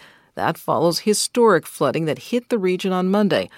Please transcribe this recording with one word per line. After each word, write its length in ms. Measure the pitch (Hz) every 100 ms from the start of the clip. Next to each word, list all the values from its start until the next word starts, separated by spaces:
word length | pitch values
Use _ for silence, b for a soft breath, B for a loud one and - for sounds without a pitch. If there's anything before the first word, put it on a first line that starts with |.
| b b b -
That 220 | 104 170
follows 420 | - 123 165 165
historic 680 | - 208 - - 233 170 -
flooding 400 | - 147 131 160
that 240 | 131 -
hit 200 | 240 240
the 100 | 233
region 320 | 185 180 190
on 180 | 185 185
Monday, 400 | 202 208 127 92